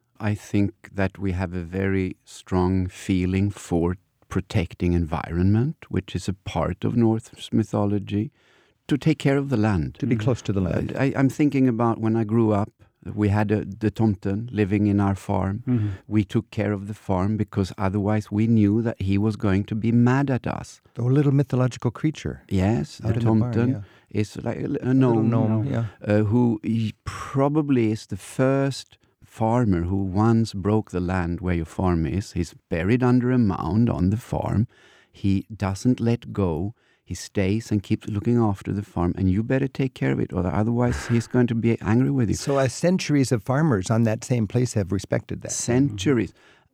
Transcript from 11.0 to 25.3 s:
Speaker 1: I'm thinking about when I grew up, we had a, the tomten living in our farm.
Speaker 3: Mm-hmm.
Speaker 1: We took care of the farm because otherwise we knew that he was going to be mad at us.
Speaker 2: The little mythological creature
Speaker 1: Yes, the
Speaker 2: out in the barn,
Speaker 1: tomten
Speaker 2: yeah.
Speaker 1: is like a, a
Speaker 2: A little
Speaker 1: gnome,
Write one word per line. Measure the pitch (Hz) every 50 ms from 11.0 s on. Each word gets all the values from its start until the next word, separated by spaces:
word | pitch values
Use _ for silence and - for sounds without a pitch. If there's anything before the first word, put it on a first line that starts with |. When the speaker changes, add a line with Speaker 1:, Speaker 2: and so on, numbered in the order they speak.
| 135 139 -
Speaker 1:
I'm | 135 135 127
thinking | - - 151 143 139 135 131 127
about | 113 113 120 117 110 -
when | 110 110 110
I | 117 110
grew | 104 113 117 113 107
up, | 104 98 107 - _ _ - _ _ _ - 95 98
we | 104 107 98
had | 101 107 107 101
a, | 107 98 67
the | 98 95 - 107 104
tomten | - - 113 110 98 - - 98 98 107 117 123
living | 101 104 104 90 107 101 104
in | 104 101 101
our | 101 98 95
farm. | - - - 101 92 95 98 98 117 -
Speaker 3:
Mm-hmm. | 123 123 113 104 104 95 - _
Speaker 1:
We | - 104 107 101
took | - - 113 - _
care | - 113 101 104
of | 107 98 101
the | 101 107
farm | - - - 95 90 95 104 110
because | 104 104 - - 101 95 - - -
otherwise | 95 95 98 104 98 107 107 107 101 -
we | 104 104 113
knew | 117 113 110 101 101 104 117
that | 113 117 - -
he | 98 98 98 98
was | 107 110 104
going | - 107 101 95 98 98
to | - 107
be | 107 107 117
mad | 117 120 120 123 127 139 143 135
at | 127 113 -
us. | - 50 - - - - _ _ _ -
Speaker 2:
The | -
little | 117 123 135 151 139 143
mythological | 135 143 135 - 127 123 127 123 - - - 120
creature | - - - 156 151 - - 73 62 - _ -
Speaker 1:
Yes, | 98 95 92 104 120 143 151 - - -
the | 117 113
Speaker 2:
out | 113
in | 117
the | 117
barn, | 113 113 110 120 123 104
Speaker 1:
tomten | 113 123 127
Speaker 2:
yeah. | 135 101 98 - - - _ _ - 104
Speaker 1:
is | 107 - - - -
like | 117 - -
a, | -
a |
Speaker 2:
A | -
little | - - - 127 131
Speaker 1:
gnome, | 131 131 123 117 110 110 113